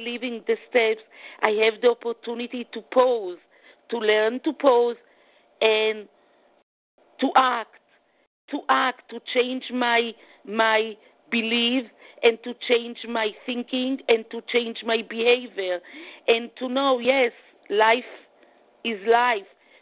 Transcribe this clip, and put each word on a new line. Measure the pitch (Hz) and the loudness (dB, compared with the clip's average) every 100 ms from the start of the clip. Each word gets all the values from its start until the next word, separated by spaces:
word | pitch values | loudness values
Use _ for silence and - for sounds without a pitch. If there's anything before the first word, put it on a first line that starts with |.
living | 226 240 240 233 - | -10 -8 -8 -8 -4
the | 226 - | -6 -2
steps, | 247 226 220 - - - - | 0 0 -2 -8 -20 -20 -4
I | 214 214 | -2 2
have | 220 214 | 0 2
the | 240 | 2
opportunity | 233 233 233 - 233 240 254 233 | 2 -4 -10 -10 -10 -8 -10 -10
to | 233 190 | -12 -2
pause, | 254 254 240 185 175 _ _ _ _ - | 2 4 2 -4 -12 _ _ _ _ -8
to | 233 | -4
learn | 214 214 220 254 | 2 2 2 -2
to | 320 | -6
pause, | 277 285 240 240 233 _ _ _ _ _ - | 0 4 4 2 -2 _ _ _ _ _ 0
and | 220 220 220 214 202 _ _ _ _ _ _ _ _ _ _ - | 2 2 0 -4 -12 _ _ _ _ _ _ _ _ _ _ -4
to | 269 - | 2 4
act, | 254 240 214 - _ _ _ _ _ _ - | 4 0 -8 -18 _ _ _ _ _ _ -10
to | 285 - | -8 0
act, | 269 262 - - | 2 0 -4 -12
to | 233 - | -16 -4
change | 254 247 254 - | -2 0 -2 -6
my, | 247 240 233 233 214 - - | -2 0 0 0 -6 -20 -20
my | - 214 226 220 226 208 _ _ - | -8 0 2 2 0 -8 _ _ -6
beliefs | 233 226 233 233 254 226 _ - - | -4 0 0 0 0 -4 _ -20 0
and | 233 226 | 2 2
to | 247 240 - | -6 -10 0
change | 233 233 240 226 | 0 -2 -12 -8
my | 233 214 196 - | -4 -4 -6 -8
thinking | 247 240 254 254 269 - | -8 -6 -4 -4 -4 2
and | 226 226 | 2 0
to | 233 - | -12 -2
change | 240 233 226 | -2 -2 -8
my | 220 226 202 | -2 -2 -4
behavior | 226 233 247 247 190 185 175 - 302 339 - - | -2 2 2 0 -8 -6 -6 -8 -20 -20 -8 0
and | 226 233 - | 0 0 -10
to | 254 | -4
know, | 254 277 254 | 0 0 0
yes, | 240 269 240 - - _ - | 2 2 0 -4 -20 _ -4
life | 202 220 240 - - _ _ _ _ _ _ | 2 4 2 -2 -20 _ _ _ _ _ _
is | 233 208 202 | -8 -4 2
life | 226 247 220 190 _ _ _ | 2 2 -2 -6 _ _ _